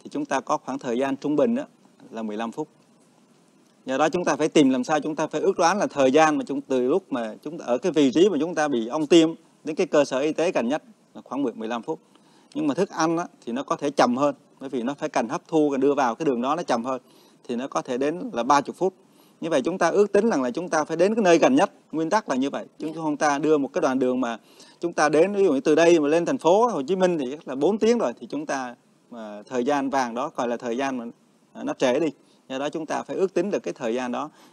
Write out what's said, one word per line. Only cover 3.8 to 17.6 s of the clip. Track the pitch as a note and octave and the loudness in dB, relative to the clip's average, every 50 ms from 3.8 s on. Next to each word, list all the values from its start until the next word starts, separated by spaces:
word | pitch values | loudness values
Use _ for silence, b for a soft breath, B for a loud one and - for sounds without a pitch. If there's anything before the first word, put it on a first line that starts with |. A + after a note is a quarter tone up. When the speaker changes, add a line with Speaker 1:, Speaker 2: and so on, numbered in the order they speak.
| _ | _
Speaker 1:
Do | C3 C3 C3+ | -4 -2 0
đó | D#3 E3 | 0 0
chúng | F3+ F3 F3 | 0 0 0
ta | E3+ D3 | -2 0
phải | C#3 D3+ D#3 | 0 0 2
tìm | - E3 C#3+ C3 | 6 6 6 6
làm | C3 B2+ B2+ | 4 2 0
sao | - D#3 D3+ | -2 -2 -2
chúng | C#3 D#3 D3+ | -2 -4 -4
ta | E3 D#3+ | -4 -4
phải | - - D3 | -4 -4 -2
ước | C#3+ F#3+ F#3+ F#3+ | 0 0 2 2
đoán | F3 E3 - G#3 | 2 2 2 0
là | - | -2
thời | - - C#3 C3+ C3 | -2 0 2 2 4
gian | B2+ D#3 D#3+ D#3 D3 C#3 | 6 6 4 4 2 0
mà | B2 | -2
chúng, | - C#3 C#3+ | -4 -6 -8
từ | - - C3 B2+ B2 B2+ | -4 -2 -2 0 2 2
lúc | D#3+ F#3+ - - | 0 0 -2 -4
mà | C3+ A#2+ A2+ G#2+ G#2+ - | -6 -6 -6 -6 -8 -10
chúng | - D3 E3 - | -12 -12 -12 -8
ta, | - | -4
ở | - A#2+ - | -2 -2 0
cái | - F3+ | 0 0
vị | D#3 D#3+ C#3+ C3 | 2 4 4 4
trí | G#2 D#3 F#3+ G#3+ | 6 6 4 4
mà | E3+ C3 | 4 2
chúng | D#3 F3+ E3 | -2 -2 -2
ta | D#3+ D3+ D3 | -2 -2 0
bị | C3+ A#2 A2 A#2+ | 0 -2 -2 -2
ong | C#3 D#3 D3+ | -4 -4 2
tiêm | - F3+ E3 D#3+ E3 E3 - _ _ _ _ - | 6 8 8 8 6 2 -6 _ _ _ _ -10
đến | C#3+ D#3+ | -6 -4
cái | G3+ F3+ | -4 -2
cơ | - - D3+ C#3 | 2 2 2 2
sở | - C#3 B2+ | 2 0 0
y | D3 D#3+ | 0 0
tế | C#3 - D#3+ F#3 | 0 0 0 0
gần | D#3+ D3 A#2 A#2+ | 0 0 0 0
nhất | D3 D#3+ - - - _ _ _ - | -2 -4 -6 -10 -20 _ _ _ -20
là | G#2+ - | -20 -14
khoảng | - B2+ C#3 | -10 -6 -4
mười, | C#3+ A#2 | -4 -4
mười | G#2+ A2 A2+ A2+ | -4 -6 -8 -6
lăm | A#2+ A#2 | -8 -6
phút. | A2+ D#3+ D#3+ - _ _ b b b b b b b b - | -6 -8 -10 -10 _ _ b b b b b b b b -8
Nhưng | - - | -4 -4
mà | D3 - | -2 -2
thức | E3+ G3+ - | -2 -2 -4
ăn | - E3+ D#3+ E3 E3 E3+ | -2 -2 -2 0 0 -2
á, | F3 - _ _ _ | -4 -8 _ _ _
thì | A#2+ | -8
nó | A#2 C3+ | -8 -6
có | C#3 - E3 | -6 -6 -4
thể | - C#3+ C#3+ | -4 -4 0
chậm | - - B2+ B2 A#2+ | 2 2 4 4 2
hơn, | C3 D3 C#3+ C3+ - _ _ _ - | 2 0 0 0 -4 _ _ _ -16
bởi | C3+ C3+ | -12 -8
vì | C#3 A#2+ | -6 -4
nó | A2+ C3 C#3+ | -4 -4 -6
phải | - D#3 D3 | -6 -6 -4
cần | - C#3 A#2+ A2+ | -2 -2 -2 -2
hấp | D3+ F3 - - | -4 -8 -6 -2
thu | E3 D#3 D3+ D3 | 0 2 2 2
và | C#3 | 2
đưa | C3 C3+ C#3+ C#3 | 2 2 2 2
vào | C#3+ C3 A#2+ A2+ | 2 0 0 -2
cái | - E3 | -2 -2
đường | C#3+ B2 A#2 | 0 0 0
đó | A#2+ C3+ D#3 | 0 -2 -2
nó | F3 | -2
chậm | E3+ - C3 A#2 A#2 | -2 -2 -2 -2 -2
hơn, | C3+ C3 B2 b b b b b b b b - - | -4 -6 -8 b b b b b b b b -10 -8
thì | A#2+ | -6
nó | A#2 | -6